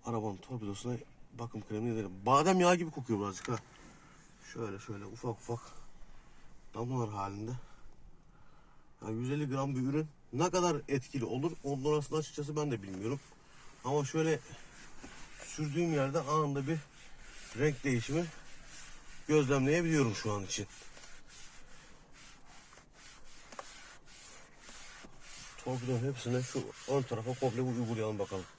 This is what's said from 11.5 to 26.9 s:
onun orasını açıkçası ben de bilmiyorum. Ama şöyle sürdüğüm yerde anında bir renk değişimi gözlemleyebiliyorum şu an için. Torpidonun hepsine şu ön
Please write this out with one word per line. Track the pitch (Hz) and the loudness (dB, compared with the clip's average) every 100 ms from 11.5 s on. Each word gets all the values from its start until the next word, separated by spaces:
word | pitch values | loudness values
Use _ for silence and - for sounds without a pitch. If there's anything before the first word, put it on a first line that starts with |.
| 165 | -2
onun | 139 139 135 | -2 0 4
orasını | 151 147 156 | 2 2 0
açıkçası | 151 - 143 151 | -2 -4 -4 0
ben | 151 | 2
de | 117 | 0
bilmiyorum. | 98 95 107 139 - - - - - - 123 | -2 -4 -2 -2 -4 -20 -20 -18 -16 -8 2
Ama | 147 143 | 2 4
şöyle | 160 160 156 - - - - - - - - - - - | 2 4 4 0 -14 -16 -16 -14 -12 -12 -12 -14 -12 -10
sürdüğüm | - 156 143 170 | -2 0 2 4
yerde | 156 135 131 | 4 4 2
anında | 123 156 147 139 135 | 4 4 4 2 2
bir | 160 - - - - - - - 113 | 0 -2 -16 -16 -14 -14 -14 -10 4
renk | 147 147 | 4 4
değişimi | 147 123 117 147 170 - - - - - - - - - - | 2 2 4 0 0 -4 -12 -14 -14 -14 -14 -14 -14 -12 6
gözlemleyebiliyorum | 151 135 139 131 160 165 156 127 101 | 6 8 6 6 6 6 6 6 4
şu | 110 | 0
an | 104 | 0
için. | 95 - 101 - - - - - - - - - - - - - - - - - - - - - - - - - - - - - - - - - - - - - - - - - - - - - - - - - - | 0 -4 -4 -8 -14 -14 -14 -14 -14 -14 -14 -14 -14 -16 -16 -20 -18 -18 -18 -18 -16 -18 -18 -20 -20 -20 -18 -14 -12 -12 -14 -12 -12 -12 -16 -16 -18 -18 -16 -16 -18 -18 -16 -14 -14 -14 -14 -14 -14 -12 -12 -8 -2
Torpidonun | 127 120 123 | -2 2 2
hepsine | 127 131 120 123 | 2 0 2 2
şu | 127 135 - - | 2 -2 -4 -8
ön | - | 2